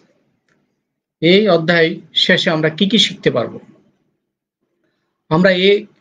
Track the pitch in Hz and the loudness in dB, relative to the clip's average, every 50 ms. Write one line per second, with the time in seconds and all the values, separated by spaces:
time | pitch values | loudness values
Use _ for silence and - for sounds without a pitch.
0 | _ _ _ _ _ _ _ _ _ _ _ _ _ _ _ _ _ _ _ _ | _ _ _ _ _ _ _ _ _ _ _ _ _ _ _ _ _ _ _ _
1 | _ _ _ _ - 165 185 202 220 202 170 165 160 165 170 170 165 165 185 - | _ _ _ _ 0 2 2 4 2 2 0 0 0 0 0 0 0 0 -2 -6
2 | - - - - - - 185 156 - 185 165 156 156 156 156 - 202 190 - 202 | -14 -10 -6 -2 0 0 0 0 0 -2 -2 -2 -2 -4 -2 -2 -2 0 2 0
3 | - - - - - 156 131 123 113 113 117 117 - - _ _ _ _ _ _ | 0 0 -4 -4 -4 -2 -2 -2 -4 -6 -10 -16 -20 -20 _ _ _ _ _ _
4 | _ _ _ _ _ _ _ _ _ _ _ _ _ _ _ _ _ _ _ _ | _ _ _ _ _ _ _ _ _ _ _ _ _ _ _ _ _ _ _ _
5 | _ _ _ _ _ - 156 170 180 196 185 180 185 196 202 214 208 - _ _ | _ _ _ _ _ -2 0 2 2 2 2 2 2 2 2 0 -2 -8 _ _